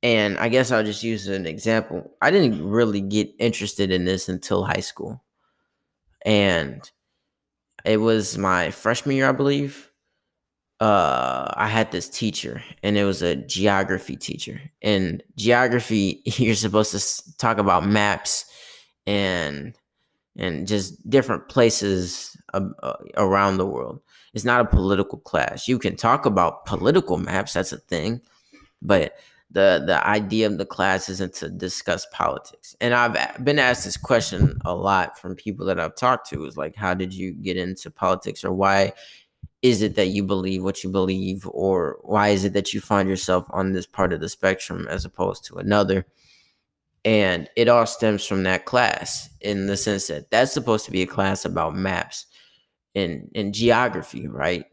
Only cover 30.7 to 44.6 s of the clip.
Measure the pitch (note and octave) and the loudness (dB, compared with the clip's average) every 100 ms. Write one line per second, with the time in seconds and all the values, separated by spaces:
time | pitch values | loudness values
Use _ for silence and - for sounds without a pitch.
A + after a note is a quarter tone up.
30.7 | - G2 F#2+ - F#2+ F#2+ - D#2+ F2+ F2+ | 0 0 0 -2 -6 -6 -6 -10 -8 -6
31.7 | - - E2+ - - E2 C2+ - - - | -6 -4 -4 -6 -2 -2 -2 -10 -20 -20
32.7 | - A#2+ A#2+ A#2+ F2 C2 - B2+ D3 B2+ | -4 0 2 2 0 -4 -2 0 2 2
33.7 | B2 - - - A#2+ - F#2 C#3 - - | 2 -4 -8 0 0 0 2 2 2 -6
34.7 | F2 F#2+ G2 E2+ - F#2 F#2 - G2 F#2+ | -2 2 2 0 -6 -12 -10 -8 -6 -2
35.7 | F2 D#2+ - B2 B2+ - C#2+ D2+ C#2+ D2+ | -2 -2 -2 0 0 -4 -10 -10 -8 -10
36.7 | - G2+ F#2 F#2 F#2+ F#2 E2+ F#2+ F2+ F2+ | -4 -4 -2 -4 -6 -10 -8 -6 -4 -4
37.7 | F#2 - - F#2 F#2 - - F#2+ F#2 G2 | -8 -12 -2 0 0 -4 -8 -4 0 2
38.7 | G2 F#2+ - - - _ _ - _ B2+ | 4 2 -2 -20 -20 _ _ -20 _ 2
39.7 | A2 G#2 F#2 F#2+ G2+ F#2+ G2 F#2 F#2+ F#2 | 4 2 2 0 0 0 -2 -2 -2 -4
40.7 | F#2+ F#2+ F#2+ F#2 F#2+ F#2+ F#2+ - - F#2+ | -4 -2 0 0 0 -2 -6 -8 -2 0
41.7 | F#2 D#2 - - G#2 G#2 G2+ G2 F#2 F#2+ | 2 0 -6 -2 2 4 4 2 0 -2
42.7 | G2+ - G2+ F#2+ F#2+ - F#2 - - F#2+ | -6 0 2 2 -2 0 0 0 -4 -2
43.7 | F#2+ F2+ - F#2 D#2+ D#2+ - F#2+ F#2+ | -2 -6 -2 0 0 -4 -2 0 -2